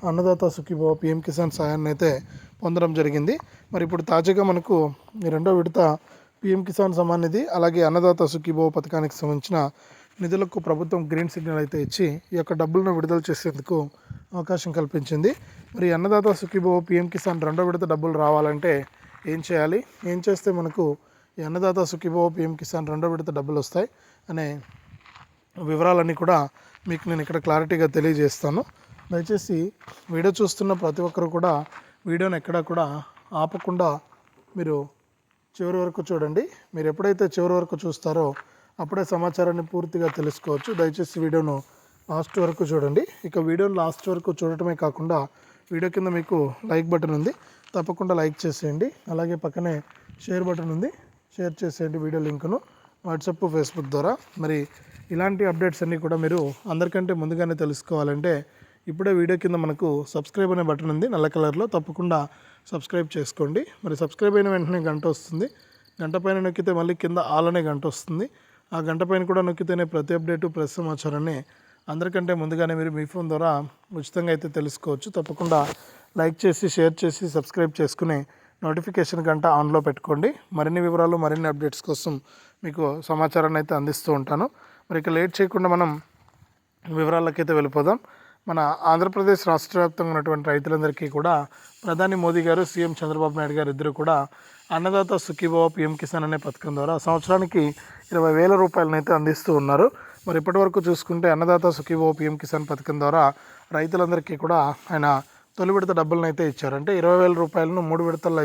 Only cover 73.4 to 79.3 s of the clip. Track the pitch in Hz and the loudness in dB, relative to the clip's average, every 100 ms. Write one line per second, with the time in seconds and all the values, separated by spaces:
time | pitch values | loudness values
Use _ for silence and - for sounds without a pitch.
73.4 | 165 143 147 _ - 170 139 180 170 160 | 0 0 -4 _ -14 -12 -8 -4 -2 -2
74.4 | 156 147 147 - 160 139 214 175 151 147 | -2 -4 -6 -6 -6 -6 -6 -6 -6 -4
75.4 | 170 160 143 - - - _ 190 165 160 | 2 2 2 -4 -18 -20 _ -2 0 2
76.4 | 190 165 190 185 165 160 175 147 180 151 | 2 2 0 4 4 4 -2 -2 -2 -2
77.4 | 139 - 165 151 147 - 165 147 139 _ | -2 -2 -2 0 -2 0 -2 -2 -4 _
78.4 | _ - 160 160 170 185 160 170 160 | _ -8 -4 -4 -2 -2 0 0 0